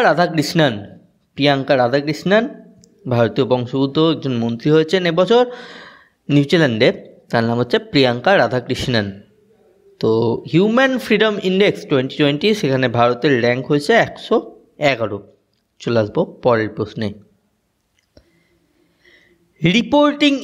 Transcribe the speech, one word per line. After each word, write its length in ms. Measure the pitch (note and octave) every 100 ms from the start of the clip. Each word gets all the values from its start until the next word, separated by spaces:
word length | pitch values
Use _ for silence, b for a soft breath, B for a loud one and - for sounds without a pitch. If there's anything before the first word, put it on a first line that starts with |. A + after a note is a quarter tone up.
| A3
রাধাকৃষ্ণন। 680 | D#3 F3 D#3+ C#3+ E3 D3 G#2 G2+ - _ _ _
প্রিয়াঙ্কা 400 | - C#3 C#3 C3 C3+
রাধাকৃষ্ণন 600 | A#2+ C#3 D3 D3+ F3+ G#3 C4 - - _ _ _ -
ভারতীয় 320 | A#2+ A2+ A2 A#2+
বংশোদ্ভূত 460 | B2+ A#2+ C3+ C#3 D#3 D#3+
একজন 200 | C3+ C3+ A#2+
মন্ত্রী 240 | A#2 A#2 D3+ D#3
হয়েছেন 260 | D#3+ F#3+ F3
এবছর 340 | E3 F#3 A#3 B3 B B B B B B B -
নিউজিল্যান্ডে, 540 | C#3+ C#3 F3+ D3 A2 C#3 - - - -
তার 120 | A#2+ A2+
নাম 80 | A#2
হচ্ছে 160 | B2 G#3+ G#3+
প্রিয়াঙ্কা 420 | D3 B2 A#2+ E3+ F#3+
রাধাকৃষ্ণন। 640 | A#2 B2+ B2 B2 - A#2 G2+ G2 - _ _ _ _ _ _ -
তো 100 | A2+ A2+ A#2 A#2 -
হিউম্যান 400 | D#3+ G#3 A#3 C4+ B3+
ফ্রিডম 300 | - G#3 A3 G3+ F#3
ইনডেক্স 300 | F#3+ G3 - -
টোয়েন্টি 240 | C#3 C3 -
টোয়েন্টি, 280 | D3 D3 G#3 G#3+
সেখানে 260 | C#3 C3 B2+ A#2+
ভারতের 340 | A#2+ A#2+ D#3 B2+
র্যাঙ্ক 200 | A#2+ B2 C3+
হয়েছে 220 | D3 D3 A3+ C#3+
একশো 300 | - - A#3 - - _ - D3
এগারো। 260 | A#2+ G#2+ G2+ - _ _ _ _ _
চলে 180 | B2+ A#2
আসবো 180 | G#2 D3+ F3+ -
পরের 260 | C3 A2+ G#2 -
প্রশ্নে। 320 | G#2 - G#2 G2+ _ _ _ _ _ _ _ _ _ _ b b b b _ b b b b b b b b - E3 G#3
রিপোর্টিং 560 | A#3 D4 D4 C#4+ D4 C4+